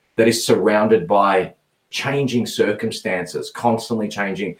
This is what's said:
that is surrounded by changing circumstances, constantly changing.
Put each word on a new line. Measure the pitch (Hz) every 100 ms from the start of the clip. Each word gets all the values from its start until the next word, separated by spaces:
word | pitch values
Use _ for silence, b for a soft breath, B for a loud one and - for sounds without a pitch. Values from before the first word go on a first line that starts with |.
| _ -
that | 117
is | 113
surrounded | - - 110 107 110 110 85
by | 101 98 95 90 - _ _ _
changing | - 139 139 131 120 104
circumstances, | - 101 104 113 - 101 92 87 - 90
constantly | - 120 110 - 113 104
changing. | 101 101 90 98 -